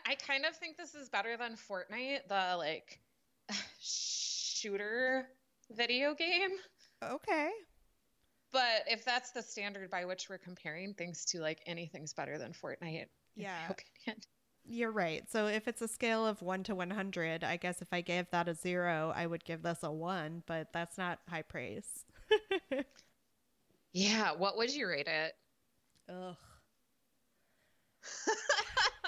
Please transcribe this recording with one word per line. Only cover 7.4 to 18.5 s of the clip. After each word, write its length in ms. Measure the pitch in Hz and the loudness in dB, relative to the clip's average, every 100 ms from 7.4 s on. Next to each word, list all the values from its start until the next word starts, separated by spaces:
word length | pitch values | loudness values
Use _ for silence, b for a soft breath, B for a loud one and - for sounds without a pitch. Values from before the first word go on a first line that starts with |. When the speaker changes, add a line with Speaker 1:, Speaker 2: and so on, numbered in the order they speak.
| 311 440 339 _ _ _ _ _ _ _ _ | 2 -2 -8 _ _ _ _ _ _ _ _
Speaker 1:
But 320 | 262 240 220 - | 4 6 4 2
if 160 | 226 254 | 0 2
that's 260 | 247 - | 2 0
the 100 | 247 | -8
standard 460 | - 220 202 202 185 | -8 -6 -6 -6 -4
by 140 | 185 180 | -2 -2
which 240 | 185 - | -4 -6
we're 80 | 185 | -10
comparing 560 | 175 180 160 160 196 | -12 -10 -8 -6 -8
things 320 | 202 175 165 - | -6 -6 -4 -2
to, 140 | 175 | 0
like, 200 | 156 160 - | -2 -2 -6
anything's 480 | 170 165 - 151 | -6 -8 -10 -8
better 240 | - 139 151 | -6 -6 -6
than 160 | 120 | -8
Fortnite, 280 | - 143 - | -8 -8 -6
in 260 | 170 160 - _ _ 214 | -6 -6 -8 _ _ -10
my 60 | |
Speaker 2:
Yeah. 260 | 202 170 165 | -8 -6 -6
Speaker 1:
opinion. 500 | - - - - 214 - _ _ _ - | -8 -12 -10 -10 -8 -14 _ _ _ -8
Speaker 2:
You're 200 | 233 226 | -2 0
right. 320 | 214 170 156 - | 2 0 -2 -2
So 160 | 220 214 | 2 2
if 200 | 214 233 | 2 0
it's 140 | - | -4
a 60 | 226 | -6
scale 400 | - 233 220 220 | 0 2 4 4
of 140 | 202 | 2
one 200 | 180 185 190 | -2 -2 0
to 100 | 185 | -2
one 160 | 180 | 0
hundred, 520 | 202 190 180 160 160 | -2 -2 0 0 0
I 140 | 147 170 | 0 0
guess 240 | 180 175 | -2 -4
if 60 | 175 | -2
I 100 | 175 | -2
gave 280 | 175 175 175 | 2 0 2
that 180 | 175 | 2
a 60 | 170 | 2